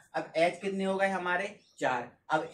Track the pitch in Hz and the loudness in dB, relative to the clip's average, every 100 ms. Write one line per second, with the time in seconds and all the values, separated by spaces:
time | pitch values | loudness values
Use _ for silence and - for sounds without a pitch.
0 | - 160 156 156 175 175 196 196 190 190 | -8 -6 -4 2 2 2 -4 -2 0 2
1 | 196 190 180 180 202 - _ - 139 127 | 0 0 0 -2 -2 -8 _ -2 0 0
2 | - - - 156 160 | -4 -12 -2 0 0